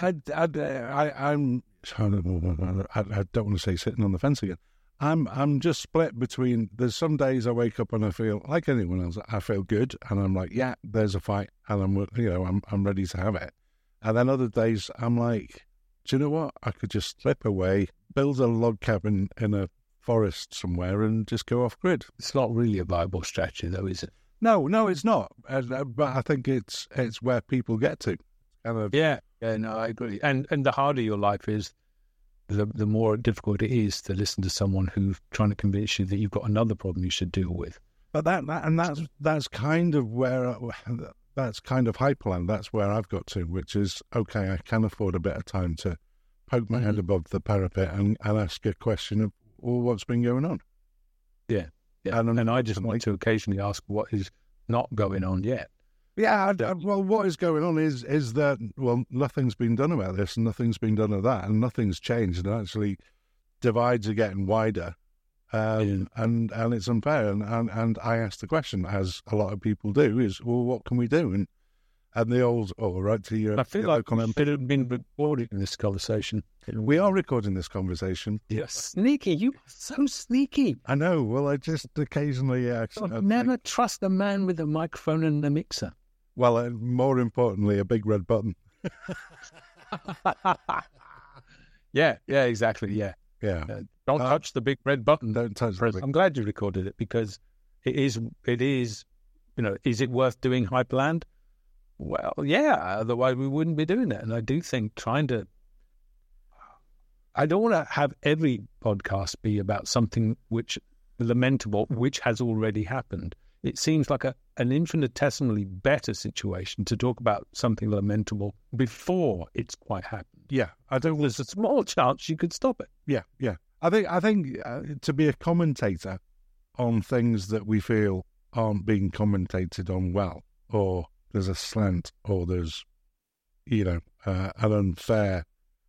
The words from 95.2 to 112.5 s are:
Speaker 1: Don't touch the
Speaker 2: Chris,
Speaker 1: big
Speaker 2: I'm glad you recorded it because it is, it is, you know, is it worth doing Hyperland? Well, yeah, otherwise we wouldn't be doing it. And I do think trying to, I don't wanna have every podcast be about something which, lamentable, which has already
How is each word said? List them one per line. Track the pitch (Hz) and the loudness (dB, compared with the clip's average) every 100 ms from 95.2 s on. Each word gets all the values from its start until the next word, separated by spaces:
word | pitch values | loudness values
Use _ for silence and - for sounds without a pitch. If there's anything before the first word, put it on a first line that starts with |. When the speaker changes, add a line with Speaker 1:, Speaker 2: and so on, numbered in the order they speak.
| 113 | 2
Speaker 1:
Don't | 117 117 101 | -2 -2 -2
touch | 117 | -2
the | 92 | 0
Speaker 2:
Chris, | 117 95 | 0 0
Speaker 1:
big | |
Speaker 2:
I'm | 131 | 0
glad | 156 190 139 | 2 2 2
you | |
recorded | 104 - 101 95 95 | -4 -2 -2 -2 -4
it | - | -6
because | 113 117 107 - _ _ _ _ | -4 -2 -4 -8 _ _ _ _
it | 127 135 | -4 0
is, | 139 113 113 - - | 0 -2 -6 -6 -4
it | 120 | 0
is, | 135 131 120 104 - _ _ _ _ - | 0 0 -2 -6 -16 _ _ _ _ -4
you | |
know, | 107 98 | -2 -2
is | - 113 | 0 0
it | 135 | 0
worth | 127 127 - | 2 2 2
doing | 127 127 104 | 0 2 2
Hyperland? | 127 123 131 143 165 - _ _ _ _ _ _ - | 0 0 0 0 -2 -6 _ _ _ _ _ _ -12
Well, | - - - - 143 | -6 -4 -4 -2 2
yeah, | 185 302 - | 4 4 2
otherwise | 90 101 113 120 127 127 | 0 -2 -2 2 2 2
we | 135 | 0
wouldn't | 143 165 151 | 0 0 0
be | 160 | 0
doing | 214 214 | 0 0
it. | 107 | -2
And | 110 | -4
I | 117 | -2
do | 110 147 | 0 -2
think | - 127 107 - | -2 -2 -4 -4
trying | 117 135 143 | -2 0 0
to, | 117 95 _ _ _ _ _ _ _ _ - _ _ - _ _ _ _ _ _ - | -2 -6 _ _ _ _ _ _ _ _ -20 _ _ -20 _ _ _ _ _ _ -2
I | 151 | 2
don't | 185 | 4
wanna | 226 175 147 | 4 2 0
have | - 143 - | 0 0 0
every | 147 156 156 113 - _ | 0 2 2 0 -6 _
podcast | 113 101 - 98 95 - | -2 -2 -2 -2 -4 -4
be | 110 104 | -2 0
about | 98 101 - | 0 -2 0
something | 123 113 117 110 - _ | 2 2 2 0 -2 _
which, | 113 - - - _ _ - | -4 -4 -8 -10 _ _ -4
lamentable, | 120 120 127 135 107 104 - | 0 2 4 2 0 -2 0
which | 117 131 - | 0 0 0
has | 127 113 | 0 0
already | 120 | 0